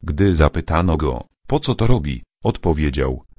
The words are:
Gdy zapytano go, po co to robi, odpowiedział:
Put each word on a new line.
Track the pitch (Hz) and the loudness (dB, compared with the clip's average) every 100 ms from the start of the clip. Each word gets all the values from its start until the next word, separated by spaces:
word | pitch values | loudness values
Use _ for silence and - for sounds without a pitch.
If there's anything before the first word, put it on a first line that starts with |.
Gdy | - 76 98 85 | -6 0 2 4
zapytano | 76 - 76 80 90 80 | 2 2 -2 0 0 0
go, | 73 60 - _ - | -2 -4 -10 _ -4
po | 151 | -4
co | 147 | -2
to | 104 110 | 0 2
robi, | 123 73 62 - _ | 2 2 -8 -12 _
odpowiedział: | - - - 76 76 67 65 64 _ | -4 -2 -2 0 0 -2 -4 -6 _